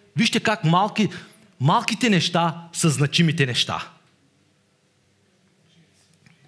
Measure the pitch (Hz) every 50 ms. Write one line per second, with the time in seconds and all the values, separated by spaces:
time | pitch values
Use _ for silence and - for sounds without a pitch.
0 | _ _ - 147 220 - - 233 - 220 214 - - 156 165 180 202 214 208 -
1 | 214 - - - - - - _ _ _ _ - 127 147 190 233 - - 233 -
2 | 254 240 202 170 - - - 170 170 165 - - - - - - - 165 135 120
3 | 147 143 - - 170 160 143 165 139 127 117 - - - 82 80 - - - _
4 | _ _ _ _ _ _ _ _ _ _ _ _ _ _ _ _ _ _ _ _
5 | _ _ _ _ _ _ _ _ _ _ _ _ _ _ _ 170 165 _ _ _
6 | _ _ _ _ _ _ _ _ _